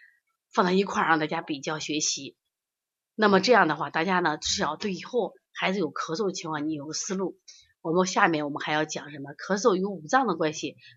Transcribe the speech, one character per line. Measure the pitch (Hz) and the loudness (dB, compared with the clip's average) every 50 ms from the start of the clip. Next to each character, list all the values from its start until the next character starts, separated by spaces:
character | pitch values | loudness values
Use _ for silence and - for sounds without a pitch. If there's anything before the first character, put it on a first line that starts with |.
| - - _ _ _ _ _ _ _ _ | -20 -20 _ _ _ _ _ _ _ _
放 | - 233 196 | 0 2 2
在 | 180 | 4
一 | 185 190 196 | 4 2 2
块 | 196 - 214 - | 0 0 -2 2
儿 | 151 | 2
让 | 160 151 | 2 2
大 | 156 151 | 2 0
家 | 165 165 165 | -2 -6 -4
比 | - 156 135 | -6 -8 -6
较 | 135 170 156 151 | -6 -6 -6 -6
学 | - - 151 151 | -6 -4 -4 -2
习。 | 151 - - 156 139 120 - _ _ _ _ _ _ _ _ _ _ _ _ _ _ _ _ | -2 -2 -4 -6 -10 -14 -16 _ _ _ _ _ _ _ _ _ _ _ _ _ _ _ _
那 | - 214 208 | 2 4 6
么 | 196 185 | 6 6
这 | 185 240 | 6 6
样 | 247 202 185 156 | 6 6 6 4
的 | 147 | 2
话， | 151 160 143 | -2 -4 -4
大 | - 160 160 | -2 -2 0
家 | 196 185 180 | 2 2 2
呢， | 175 160 151 156 | 2 0 -2 -2
至 | - - - | -4 -4 -2
少 | 202 185 143 156 | -2 -2 -4 -4
对 | 160 - 208 185 | -4 -6 -6 -6
以 | 160 - | -6 -8
后 | - - 240 196 - - _ _ _ _ | -4 -2 -2 -2 -2 -6 _ _ _ _
孩 | - 175 180 | -2 -2 0
子 | 190 208 | 0 0
有 | 170 147 - | -2 -2 -4
咳 | - - - 160 | -6 -6 -6 -4
嗽 | 165 214 | -2 -2
的 | 190 185 | -2 -4
情 | - - 165 | -4 -6 -6
况， | 156 147 147 156 | -6 -4 -4 -4
你 | 156 | -6
有 | 147 139 156 | -6 -8 -8
个 | 151 | -8
思 | - - - 196 | -8 -6 -4 -4
路。 | 190 190 180 - _ _ - - - _ _ _ _ | -4 -4 -6 -6 _ _ -20 -20 -20 _ _ _ _
我 | - 170 | -4 0
们 | 160 180 185 185 | 2 4 2 4
下 | - 233 202 180 | 4 4 4 4
面 | 165 151 151 | 4 2 -2
我 | 143 | -4
们 | 143 156 | -6 -6
还 | - 165 151 | -4 -2 0
要 | 151 156 | 0 0
讲 | 151 - 156 - 143 | -2 -4 -8 -10 -10
什 | 147 147 | -12 -12
么？ | 139 139 147 | -12 -12 -12
咳 | - - - 185 208 | -12 -4 -2 -2 2
嗽 | 196 240 190 | 4 4 4
与 | 185 185 | 4 0
五 | 208 196 - 151 156 | -2 -4 -8 -4 0
脏 | - 262 269 | 2 2 2
的 | 220 170 | 2 0
关 | 165 170 156 151 | 0 0 -2 -2
系， | - 156 139 - - - - - | -4 -8 -10 -10 -12 -20 -20 -20